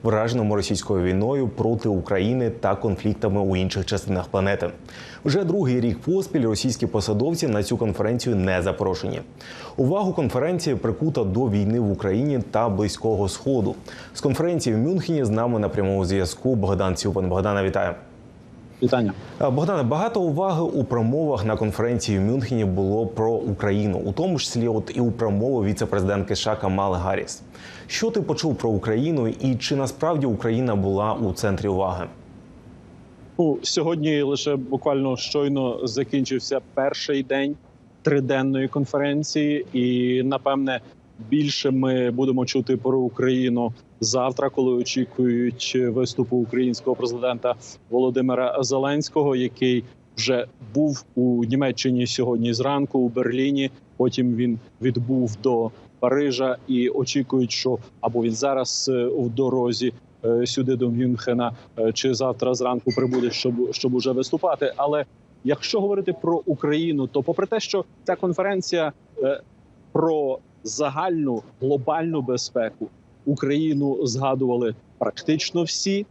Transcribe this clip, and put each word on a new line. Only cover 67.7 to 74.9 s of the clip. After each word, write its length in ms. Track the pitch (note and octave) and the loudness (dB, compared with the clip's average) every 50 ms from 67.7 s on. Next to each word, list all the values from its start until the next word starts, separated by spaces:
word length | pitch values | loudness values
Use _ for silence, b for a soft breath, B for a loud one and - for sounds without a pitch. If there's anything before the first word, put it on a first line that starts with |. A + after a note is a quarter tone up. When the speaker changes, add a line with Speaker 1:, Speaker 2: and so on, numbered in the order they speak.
| - G3 F3 - - - - | -2 -2 -2 -4 -10 -10 -2
Speaker 2:
ця 120 | - F#3 | -2 -2
конференція, 760 | - - F#3 E3+ - F#3 G3 G3+ F#3+ F3+ - - E3+ D#3+ D3+ C#3 _ _ _ - - C#3 | 0 0 -2 0 0 0 0 0 -2 -2 -2 0 0 0 0 -4 _ _ _ -6 -2 0
е, 180 | C3 C#3 - - - - - - - - - - - | 0 0 -2 -6 -18 -20 -20 -20 -20 -20 -20 -20 -4
про 480 | - E3 D#3+ E3 D#3+ D#3 D3 C3+ C3 - - - - - - | -2 0 2 2 2 0 0 -2 -2 -6 -8 -18 -20 -14 -12
загальну 800 | A2 A2 - D3+ C#3+ C3+ D3 E3+ F#3+ F3 D#3+ D3+ C3+ A#2+ A2+ - - - - | -10 -4 -2 -2 -2 0 -2 -2 0 0 0 0 0 0 -2 -4 -10 -12 -4
глобальну 600 | B2+ C3 C#3+ C#3 B2 D#3 D3+ D#3+ E3 E3 E3 D#3 | 0 0 0 0 0 0 -2 0 0 0 -2 -2
безпеку, 640 | C3 A#2+ B2+ B2 - - - B2 A2+ A2 - - A2 - - - - - - - - | -2 0 -2 -2 -4 -4 -2 -2 -2 -2 -4 -8 -12 -12 -12 -20 -20 -20 -20 -8 -2
Україну 840 | C#3 C#3+ C#3 - C3+ C#3+ D3 D#3+ D#3+ D3+ C#3 C#3+ C#3 C3+ F#2+ - C3 | -2 -2 0 0 0 0 0 2 2 2 2 2 0 0 0 -2 -2
згадували 680 | A2+ C3 C3+ C3+ C3+ C3 C3+ B2+ B2 A#2+ B2 A2+ G#2+ - - - | -2 0 0 0 0 2 2 0 2 2 0 0 -2 -4 -14 -20